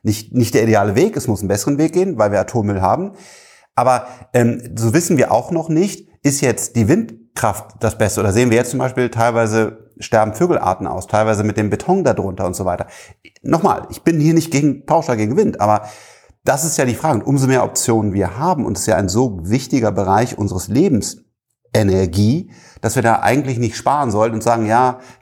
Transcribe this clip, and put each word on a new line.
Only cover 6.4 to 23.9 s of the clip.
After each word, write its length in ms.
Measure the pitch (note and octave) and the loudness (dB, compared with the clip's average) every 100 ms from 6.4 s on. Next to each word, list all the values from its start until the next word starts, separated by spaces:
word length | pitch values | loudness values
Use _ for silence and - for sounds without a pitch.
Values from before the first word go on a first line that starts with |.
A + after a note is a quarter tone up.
jetzt 340 | C3+ A2+ - A#2+ | 0 -2 -2 0
die 100 | G#2 | 2
Windkraft 920 | F#3 A3+ - _ - A2+ G2+ - - | 2 0 -10 _ -4 -2 -2 -10 -6
das 160 | A2 - | -4 0
Beste? 240 | G#2+ - | -2 0
Oder 100 | G2+ | 0
sehen 200 | G2 B2+ | 2 4
wir 80 | A2+ | 2
jetzt 140 | B2 | 0
zum 60 | C3+ | -2
Beispiel, 300 | C3 A#2+ B2 | -4 -2 -2
teilweise 840 | A#2 A#2 A#2 A2+ A2+ A2 - - - | 0 0 2 0 0 0 -4 -18 -18
sterben 360 | - A2+ G#2+ | -2 2 2
Vögelarten 520 | G#2+ F3 D#3+ F#2 F#2+ E2+ | 0 0 2 0 -2 -4
aus, 200 | E2 - | -8 -2
teilweise 380 | G#2+ A2 G#2 | 0 2 2
mit 120 | G#2 G#2 | 0 0
dem 140 | G#2+ | -2
Beton 340 | G2+ - F#3+ | -2 0 0
darunter 400 | D3+ G#2 F#2+ F#2 | 2 0 -2 -4
und 100 | F#2 | -6
so 120 | F#2 F#2 | -4 -4
weiter. 220 | F2+ F#2+ - - - - _ | -4 -6 -14 -20 -20 -20 _
Nochmal, 460 | - E3 F3+ - - | -4 0 0 -2 -6
ich 140 | - | -4
bin 180 | - E3 | 0 2
hier 140 | D3+ | 4
nicht 160 | E3 D#3 | 2 2
gegen, 340 | C3+ D3 - | 0 0 -2
pauschal 320 | - E3 D#3 A#2+ | -2 -2 0 -2
gegen 220 | G#2+ D3 | 0 0
Wind, 240 | A3 - | 0 0
aber 220 | G#2 G#2 - - - - _ _ | 0 0 -2 -14 -20 -20 _ _
das 200 | - C#3+ | -2 0
ist 120 | D#3+ - | -2 0
ja 80 | |
die 100 | C3 | -2
Frage. 260 | A2 D#3+ B2+ | 0 0 0
Und 60 | - | 0
umso 200 | C#3 C3 | 2 2
mehr 180 | C3 | 2
Optionen 480 | F#2+ - - A2+ G#2 | 2 -2 0 0 0
wir 240 | F#2+ F2+ G2 | 0 -2 -2
haben, 280 | E3 F#3 A#2 | -2 0 -2
und 100 | G2+ | -2
es 60 | |
ist 40 | - | 0
ja 100 | F#2 | 0
ein 120 | G2 | 0
so 300 | G2 C3 F#2 | 0 0 -2
wichtiger 480 | E2 A#2 - C#3 A2+ | -2 -2 0 0 0
Bereich 440 | G2 F#2+ G2 B2 - | 0 0 2 0 -2
unseres 320 | G2+ F#2 - | -4 -4 -2
Lebens, 560 | A2 F#3+ B2 - - _ _ _ _ _ | 0 2 2 -2 -10 _ _ _ _ _
Energie, 760 | A2 G2+ F#2+ F#2+ F2+ G#2 D#3 G3 - - - | 0 2 2 0 2 2 2 -4 -14 -20 -8
dass 140 | A2+ C3+ | -2 0
wir 60 | |
da 180 | A#2 A2+ | 2 2
eigentlich 380 | - C3 C3 A#2 | 2 0 0 -2
nicht 180 | A#2 - | -4 -2
sparen 340 | - | -2